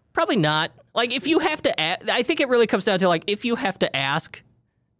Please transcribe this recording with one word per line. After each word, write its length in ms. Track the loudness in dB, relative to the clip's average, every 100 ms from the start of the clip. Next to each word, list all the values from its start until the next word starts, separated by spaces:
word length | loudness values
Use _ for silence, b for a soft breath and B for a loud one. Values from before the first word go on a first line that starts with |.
| _
Probably 240 | -2 0 2
not. 340 | 2 0 -2 -8 _
Like, 200 | -4 -2
if 120 | -2 0
you 140 | 0
have 200 | 0 0
to 120 | -2 0
a-, 320 | -2 -2 -2
I 120 | 0
think 180 | 0 0
it 80 | 2
really 180 | 2 2
comes 180 | 2
down 140 | 2 2
to, 80 | 2
like, 160 | 2 0
if 180 | -4
you 120 | -2 -2
have 220 | -2 -2
to 140 | -2
ask, 480 | 0 -2 -2 -4 -12 _ _ _ _ _